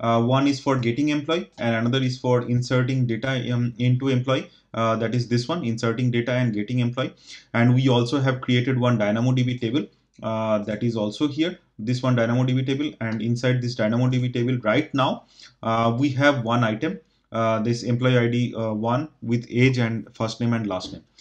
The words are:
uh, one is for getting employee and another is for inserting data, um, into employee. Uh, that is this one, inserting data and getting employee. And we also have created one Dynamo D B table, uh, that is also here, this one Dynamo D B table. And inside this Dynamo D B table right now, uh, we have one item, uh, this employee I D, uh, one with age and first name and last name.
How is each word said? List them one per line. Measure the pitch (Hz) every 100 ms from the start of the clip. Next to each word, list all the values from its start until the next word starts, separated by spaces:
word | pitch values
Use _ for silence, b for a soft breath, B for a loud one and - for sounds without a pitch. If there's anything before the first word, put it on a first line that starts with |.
uh, | 117 117
one | 117 135 139
is | 135
for | 139 127
getting | 117 120 147
employee | 147 147 170 - -
and | 117
another | 113 120 131
is | 127 127
for | 127 123
inserting | 120 123 123 127 127 131 127
data, | 110 135 131 120
um, | 120 120 120
into | 123 127 135
employee. | 123 127 131 - b b
Uh, | 110 113 110
that | 113
is | 120 117
this | 120 120
one, | 170
inserting | 117 113 117 113 127
data | 120 120
and | 123 123
getting | 104 107 123
employee. | 120 123 131 B B B B
And | 117 123
we | 123 131
also | 120 120 147
have | 135 123
created | - 123 120 127
one | 123 117
Dynamo | 104 113 123
D | 127
B | 123 123
table, | 113 139 208 _ _ -
uh, | 110 110 110 107
that | 104 104
is | 120
also | 110 104 - 151
here, | 135 170 180 _ -
this | 107 127
one | 131 120
Dynamo | 113 123
D | 127
B | 127
table. | 131 135 151 -
And | 113 110
inside | 113 120 127 127
this | 120
Dynamo | 127 110 117 127
D | 127
B | 123
table | 123 120 127
right | 107 127 156
now, | 135 143 247 B B B B
uh, | 113 113 117 120
we | 143
have | 127 143 131
one | 110 123
item, | 110 110 165 196 - _ _
uh, | 113 113 110
this | 110 120
employee | 110 120 127 123
I | 117
D, | 120 120
uh, | 113 110
one | 107 113 127 156 -
with | 117 120 -
age | 120 131 123
and | 113 113 -
first | - 113 -
name | 117
and | 117 104
last | 92 95
name. | 85 - B